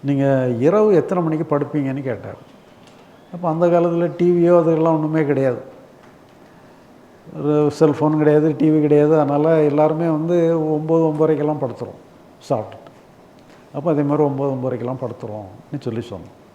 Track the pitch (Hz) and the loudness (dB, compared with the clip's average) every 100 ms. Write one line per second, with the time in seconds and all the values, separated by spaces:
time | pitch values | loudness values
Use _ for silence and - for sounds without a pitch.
0 | 139 139 139 135 127 117 147 208 214 180 | -2 0 2 2 0 2 2 4 4 2
1 | - 180 160 156 165 147 143 151 135 135 | 2 -2 -2 -2 -2 -2 -2 -4 -4 -6
2 | 131 104 101 - - - - - - - | -8 -10 -12 -18 -20 -20 -20 -20 -20 -20
3 | - - - 175 175 160 175 170 170 170 | -20 -20 -18 -6 -4 0 2 2 2 0
4 | 175 - 175 175 170 175 165 160 165 160 | -2 0 2 4 4 4 4 2 2 2
5 | 156 156 143 131 135 120 - - - - | 0 0 0 0 0 -2 -10 -20 -20 -20
6 | - - - - - - - - - - | -20 -20 -20 -20 -20 -20 -20 -20 -20 -20
7 | - - - - 143 151 147 147 156 143 | -20 -20 -18 -6 0 2 0 2 0 2
8 | 151 156 151 151 156 147 160 156 147 147 | 0 2 4 4 2 0 2 2 4 4
9 | 151 156 143 143 160 160 151 147 151 156 | 4 2 2 0 2 2 2 2 2 0
10 | 170 156 165 175 165 165 156 156 156 165 | -2 -2 0 0 2 0 -2 -2 0 0
11 | 160 151 156 151 151 147 131 113 101 - | 0 0 0 0 -2 -2 -6 -8 -12 -14
12 | - - - - - 123 98 101 - - | -20 -20 -20 -20 -6 -4 -4 -16 -20 -20
13 | - - - - - - - 147 160 147 | -20 -20 -20 -20 -20 -20 -14 -6 -2 -2
14 | 143 147 147 135 139 131 127 127 120 127 | 0 0 0 0 -4 -4 -6 -6 -8 -8
15 | 123 - 113 104 98 - - 143 127 110 | -10 -10 -12 -12 -14 -20 -14 -10 -8 -8
16 | 110 95 80 - - | -8 -14 -16 -20 -20